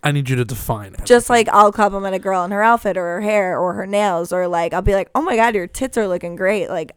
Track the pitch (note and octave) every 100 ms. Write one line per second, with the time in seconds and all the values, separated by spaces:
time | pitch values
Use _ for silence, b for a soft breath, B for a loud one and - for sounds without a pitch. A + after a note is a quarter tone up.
0 | D3 C#3+ C3 B2+ A#2 A#2 - A2+ G2+ -
1 | - A#3+ A#3 A#3+ A3 D#4 D#4 G#3 G3+ G3
2 | G3 F#3+ G3 F#3+ F3 G3+ A3 A#3 A3 F#3
3 | F3 F3 G#3 G#3+ F#3 D3+ F3+ G3+ F#3+ G3+
4 | G#3 E3+ F3 F#3 F3+ F3 - E3 G3+ G3
5 | F#3 B3 D#4+ A#3 A3+ G#3+ F3 - C4 B3
6 | G#3 F3+ F3 F3 F#3+ G#3 E3+ F3 D#3+